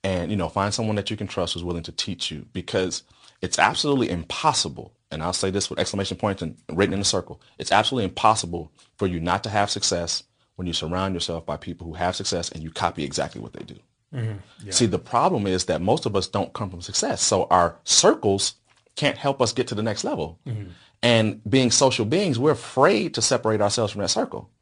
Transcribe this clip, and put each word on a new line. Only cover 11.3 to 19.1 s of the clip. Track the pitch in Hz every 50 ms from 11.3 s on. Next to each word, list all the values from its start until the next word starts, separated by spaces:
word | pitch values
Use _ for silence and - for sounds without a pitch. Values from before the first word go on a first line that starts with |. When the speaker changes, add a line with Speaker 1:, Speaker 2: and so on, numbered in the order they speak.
| 85 82 80
Speaker 1:
by | - 73
people | 76 - - 85 - 85
who | 82 82
have | 87 90 90 92
success | - 101 - - 87 82 -
and | - 82 80
you | 78
copy | 80 - - 85 - - 73
exactly | 69 67 76 71 73 - 55
what | 55 57 -
they | - -
do. | - - - _ _ _ _ _ _ -
Speaker 2:
Mm-hmm. | 131 113 110 107 98 - _ - - 107
Speaker 3:
Yeah. | 101 92
Speaker 1:
See, | - 123
the | 104 87 113
problem | - - - 117 139 185 185 127 101
is | 98 92 92 -
that | - 90 76 85
most | 98 123 - -
of | 127 101
us | 98 92
don't | - - 101 92 - -
come | - 110 95
from | 90 85
success. | 85 - - - - 277 - - -
So | - 107 95 90 -
our | - 92 87 85 - - _
circles | - - - - 175 - 160 - 107 98 101 - - - _ _ _ _ _ _ _ _
can't | - 147 139